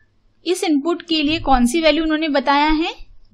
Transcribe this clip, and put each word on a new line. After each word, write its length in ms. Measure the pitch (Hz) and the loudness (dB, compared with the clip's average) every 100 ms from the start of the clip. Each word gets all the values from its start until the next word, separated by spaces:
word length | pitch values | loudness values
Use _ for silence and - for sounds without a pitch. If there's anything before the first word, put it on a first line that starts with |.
| _ _ _ _ 330 | _ _ _ _ -6
इस 180 | 359 | -4
input 380 | 381 285 311 339 | 0 0 0 -4
के 200 | - 311 | -2 -2
लिए 160 | 294 330 | -2 -2
कौन 260 | 285 254 240 | 2 2 2
सी 160 | 339 | 2
value 220 | 311 294 | 2 2
उन्होंने 260 | 320 302 320 | 0 -2 0
बताया 400 | 277 277 285 302 | 0 2 2 2
है? 240 | 311 359 - - - - | 0 -2 -8 -20 -20 -14